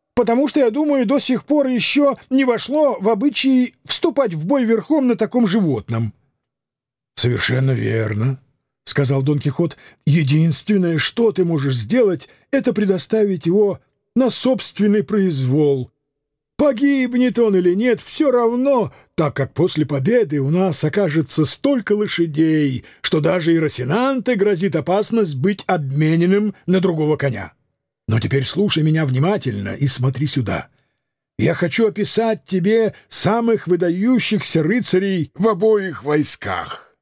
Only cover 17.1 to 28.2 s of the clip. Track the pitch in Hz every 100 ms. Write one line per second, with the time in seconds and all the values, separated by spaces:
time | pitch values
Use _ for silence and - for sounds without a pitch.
17.1 | 247 247 226 226 190 175 185 247 226 -
18.1 | - 302 240 233 240 269 262 160 - _
19.1 | - 151 - 131 - 175 151 139 143 135
20.1 | 240 196 147 135 170 190 151 165 202 185
21.1 | 156 151 - 151 - 277 269 - 208 208
22.1 | - 170 147 160 156 143 127 - - -
23.1 | 156 156 180 160 165 151 - 123 196 262
24.1 | 262 226 233 202 185 190 156 - 196 208
25.1 | 226 196 135 170 202 - 180 135 139 156
26.1 | 165 175 196 214 - - 185 185 160 151
27.1 | 151 143 110 90 _ _ _ _ _ -
28.1 | 110